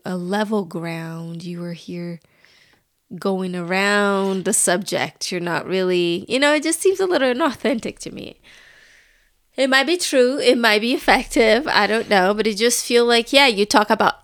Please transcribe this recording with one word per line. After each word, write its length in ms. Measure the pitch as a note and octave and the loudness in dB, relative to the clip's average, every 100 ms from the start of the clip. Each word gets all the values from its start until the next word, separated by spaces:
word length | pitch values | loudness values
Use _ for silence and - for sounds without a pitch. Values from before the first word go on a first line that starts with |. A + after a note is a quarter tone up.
a 140 | - F3+ | -8 -8
level 480 | F3 G3+ G#3+ G#3+ E3+ | -4 -4 -2 -4 -4
ground, 800 | E3+ E3 E3 E3 E3 E3 E3 | -8 -8 -8 -10 -12 -12 -12
you 180 | F3 F3 | -12 -10
were 120 | F3 | -10
here 460 | E3 - F3 F3 E3 _ _ _ _ _ _ _ _ _ F3+ | -12 -12 -10 -10 -12 _ _ _ _ _ _ _ _ _ -8
going 380 | G3+ F#3 F#3 F3+ | -4 -4 -4 -6
around 920 | E3+ F#3 G3+ G#3 G3+ G3 G3 F#3+ F3+ | -4 -2 0 2 2 0 0 -2 -2
the 60 | |
subject. 800 | G#3+ - F3 G3 E3+ C#3 - - | 0 2 0 -2 -4 -4 -6 -8
You're 80 | F3+ | -6
not 280 | F3 D#3+ - | -4 -4 -2
really, 580 | F#3 F#3 F3+ F3 E3+ - | -2 0 0 0 -2 -4
you 120 | B3+ | 0
know, 160 | D4 D4+ | 2 2
it 80 | |
just 180 | D#4 E4 | 0 0
seems 180 | F#4+ F#4+ | 0 0
a 60 | F#4+ | 0
little 260 | E4+ C4 | 0 0
inauthentic 680 | B3 D#4+ A3+ A3 B3 - - | 0 -2 -2 -2 -2 -6 -12
to 120 | - | -14
me. 280 | C3+ - - _ - - _ _ _ _ _ _ _ _ - | -14 -16 -18 _ -20 -20 _ _ _ _ _ _ _ _ -4
It 140 | C4+ | 2
might 160 | C4 C4+ | 4 4
be 120 | F4+ | 0
true, 420 | - C#4 B3 C#4+ | 0 2 4 4
it 180 | - A#3+ | 2 4
might 240 | A#3 G#3 | 4 2
be 120 | A#3 | 2
effective, 720 | C#4+ - G3+ - - A3 A3 D#4 | 0 2 2 2 2 4 4 2
I 180 | - G3+ | 2 2
don't 240 | A3 - | 0 2
know, 240 | G3+ F#3 | 2 4
but 140 | G#3 A3 | 2 -2
it 80 | G3 | 0
just 280 | A#3 A#3+ | 0 0
feel 220 | - A#3+ A#3+ | 0 2 4
like, 260 | A#3 A#3 | 2 2
yeah, 140 | C#4 C#4 | 4 4
you 200 | G3 G#3 | 2 2
talk 260 | C#4 G#3 | 2 2
about 240 | A3 G#3 - | 2 0 0